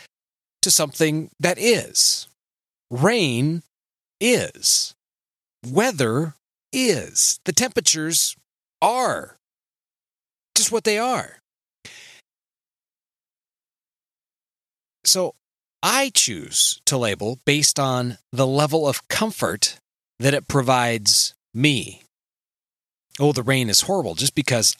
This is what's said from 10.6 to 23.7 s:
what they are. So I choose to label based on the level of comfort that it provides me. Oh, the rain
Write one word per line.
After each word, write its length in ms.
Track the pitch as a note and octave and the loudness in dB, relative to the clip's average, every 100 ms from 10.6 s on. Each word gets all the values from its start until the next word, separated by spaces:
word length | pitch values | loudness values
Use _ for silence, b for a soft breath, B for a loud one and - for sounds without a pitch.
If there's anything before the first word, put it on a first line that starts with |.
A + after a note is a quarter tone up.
| - | 0
what 100 | A3 | 0
they 160 | A3 G#3 | 0 -2
are. 380 | B3 A3 - - _ _ _ _ B B B B _ _ _ _ _ _ _ _ _ _ _ _ _ _ _ _ _ _ _ _ _ _ _ _ _ _ _ _ | -2 -4 -6 -16 _ _ _ _ B B B B _ _ _ _ _ _ _ _ _ _ _ _ _ _ _ _ _ _ _ _ _ _ _ _ _ _ _ _
So 320 | - F#3+ F3 - _ _ _ _ | 0 0 -2 -8 _ _ _ _
I 300 | F3+ B3+ C#4 | 0 0 0
choose 680 | - - F2+ C#2 - - - - | 0 0 -4 -6 0 0 0 -2
to 120 | C#3 | 0
label 400 | A2+ F2+ G#2 B2+ | 0 -2 -4 -4
based 340 | - D3 D3 - | 0 2 2 0
on 400 | C3+ B2+ B2 A2 _ | 0 -2 -4 -8 _
the 160 | A#2+ C3 | 0 2
level 400 | C#3 D3+ D#3+ C#3+ | 2 2 2 0
of 180 | - - | -2 -6
comfort 720 | - A3 - F#2+ G2 - - _ _ _ - | -4 -4 -2 -4 0 -2 -4 _ _ _ -2
that 160 | C3 | 0
it 140 | C#3 - | 0 0
provides 880 | C#3+ B2+ B2+ A#2+ A#2 G2 - - - _ | 0 2 2 2 0 0 2 0 -6 _
me. 480 | A2+ D3 B2+ F2 - _ _ _ _ _ _ _ _ _ _ _ - | 2 2 2 -2 -12 _ _ _ _ _ _ _ _ _ _ _ -2
Oh, 140 | D3 | 0
the 100 | C3 | 0
rain 280 | A#2 C3 A#2 | 0 0 2